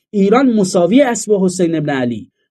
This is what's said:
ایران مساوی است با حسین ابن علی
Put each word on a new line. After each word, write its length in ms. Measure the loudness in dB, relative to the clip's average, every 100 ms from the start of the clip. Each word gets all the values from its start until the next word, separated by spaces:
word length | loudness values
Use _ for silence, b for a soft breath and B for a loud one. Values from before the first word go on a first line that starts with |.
| _
ایران 420 | -2 2 2 2
مساوی 500 | 0 0 0 2 2
است 260 | 2 -2 -2
با 160 | 0
حسین 300 | 0 0 -2
ابن 160 | -2 -4
علی 400 | -4 -4 -6 -12 _ _